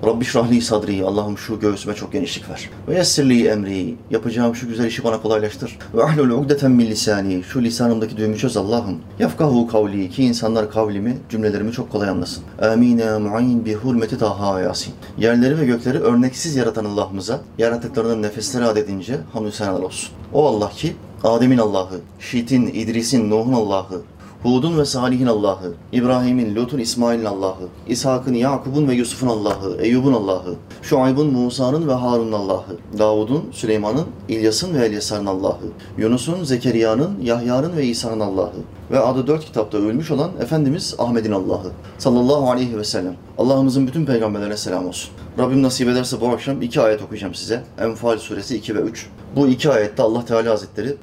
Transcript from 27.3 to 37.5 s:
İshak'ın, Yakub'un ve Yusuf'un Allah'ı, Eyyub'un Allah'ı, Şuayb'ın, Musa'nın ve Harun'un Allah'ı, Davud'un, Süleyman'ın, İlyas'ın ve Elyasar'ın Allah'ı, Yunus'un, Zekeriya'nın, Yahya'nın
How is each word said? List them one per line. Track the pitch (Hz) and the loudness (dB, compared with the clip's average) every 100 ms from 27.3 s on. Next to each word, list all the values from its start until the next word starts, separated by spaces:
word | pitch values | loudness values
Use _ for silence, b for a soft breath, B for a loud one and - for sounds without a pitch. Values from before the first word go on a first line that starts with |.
| 98 95 92 90 - - | -2 -4 -4 -12 -12 -6
İshak'ın, | 123 135 127 127 | -2 0 0 0
Yakub'un | 120 131 131 131 147 139 | 0 0 0 -2 0 2
ve | |
Yusuf'un | 123 117 - 127 | 2 0 -2 0
Allah'ı, | 110 104 95 95 87 | 2 0 -2 -4 -2
Eyyub'un | 110 127 139 | 2 4 4
Allah'ı, | 113 95 92 90 85 - B | 2 2 -2 -4 -10 -12 B
Şuayb'ın, | - 139 131 131 151 | 0 2 4 2 2
Musa'nın | 123 123 127 127 156 151 | 2 0 0 0 0 0
ve | |
Harun'un | 127 123 120 113 | 0 2 0 0
Allah'ı, | 104 98 95 98 87 - 104 | -2 0 -2 -4 -12 -8 0
Davud'un, | 107 107 107 151 208 | 2 4 2 -2 -4
Süleyman'ın, | - 113 107 104 135 160 - - | -4 0 0 0 -2 -4 -8 -6
İlyas'ın | 113 110 107 185 | 0 2 2 0
ve | 147 113 | 2 2
Elyasar'ın | 104 - 104 101 | 0 -4 -4 -2
Allah'ı, | 95 98 - 92 - B 107 | 0 -2 -2 -8 -12 B -2
Yunus'un, | 110 123 156 185 | 2 2 0 -4
Zekeriya'nın, | 143 123 127 113 113 117 180 196 | 0 0 2 2 4 2 0 -2
Yahya'nın | 120 120 120 | 0 0 0